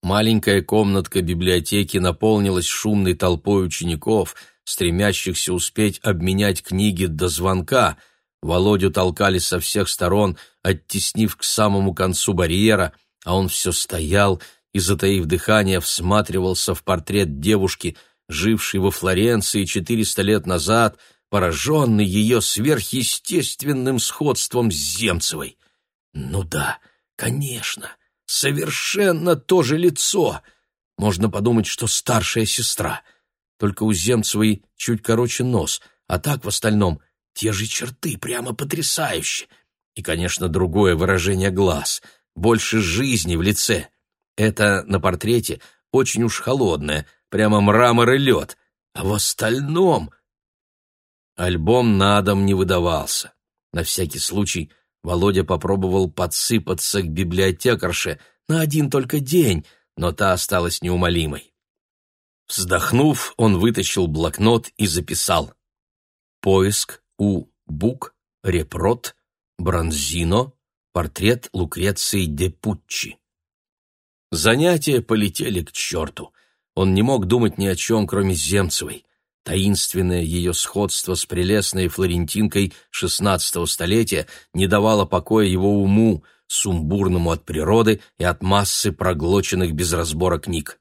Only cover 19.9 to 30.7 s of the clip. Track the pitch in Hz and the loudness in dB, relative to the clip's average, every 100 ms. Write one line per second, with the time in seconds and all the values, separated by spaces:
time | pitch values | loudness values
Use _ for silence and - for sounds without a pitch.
19.9 | 117 107 - 101 107 80 90 73 113 113 | -2 -2 -2 2 0 0 -2 2 4 2
20.9 | - _ _ _ 104 92 78 - 156 131 | 0 _ _ _ 0 0 -2 0 2 4
21.9 | 107 104 98 107 120 98 - 123 143 92 | 2 2 2 2 2 0 -2 0 0 -2
22.9 | 131 120 - - 180 131 - 139 135 127 | -4 -4 -4 -2 -2 -2 -6 -4 -2 0
23.9 | 131 - - 147 127 - 123 117 80 73 | -2 -2 -2 -2 0 -2 0 0 0 -4
24.9 | 82 110 87 - 78 67 _ _ _ _ | -4 -2 -2 -2 -6 -10 _ _ _ _
25.9 | _ _ 76 65 85 85 78 71 - _ | _ _ -10 -6 -4 -4 -4 -4 -6 _
26.9 | _ _ - 117 131 143 117 - - - | _ _ -8 -4 -4 -4 -6 -8 -10 -14
27.9 | - _ _ - - 139 143 156 - - | -20 _ _ -8 -2 -2 -2 -4 -4 -4
28.9 | 196 202 165 170 160 - 185 127 156 175 | 0 2 2 2 0 2 2 4 2 2
29.9 | 156 - 202 143 - _ _ _ | 2 -2 0 0 -2 _ _ _